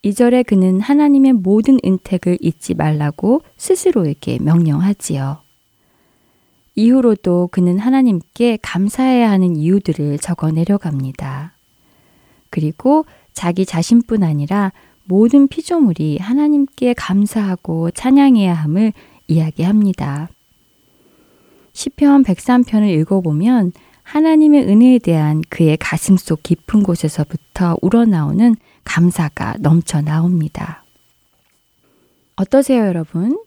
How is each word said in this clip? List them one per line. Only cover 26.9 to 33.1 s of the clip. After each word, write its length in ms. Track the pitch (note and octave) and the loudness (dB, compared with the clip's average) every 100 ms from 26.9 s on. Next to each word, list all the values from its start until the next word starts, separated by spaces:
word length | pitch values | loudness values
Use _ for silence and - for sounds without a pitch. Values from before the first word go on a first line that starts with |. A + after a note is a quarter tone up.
| E3+ D#3 - D3+ - _ - F3 E3 | -2 -4 -4 -6 -8 _ -4 -2 0
우러나오는 760 | F#3 A#3 A#3 F3 D3 E3 A#3+ A3 _ _ | 0 2 2 0 0 2 2 2 _ _
감사가 720 | - - F3 F3 D#3 - A2 - | -6 0 0 0 -6 -6 -10 -4
넘쳐나옵니다. 1200 | C#3+ E3 E3 D3+ D3+ D#3 F3 F3+ D#3 - - D#3 _ _ _ _ _ _ _ _ _ _ _ _ _ _ _ - | 0 0 0 -4 -2 -2 0 -2 -4 -8 -14 -16 _ _ _ _ _ _ _ _ _ _ _ _ _ _ _ -8
어떠세요, 480 | G3 C4+ C#4 B3+ | 0 0 2 0
여러분? 580 | G#3 F3 D#3+ | 0 -4 -6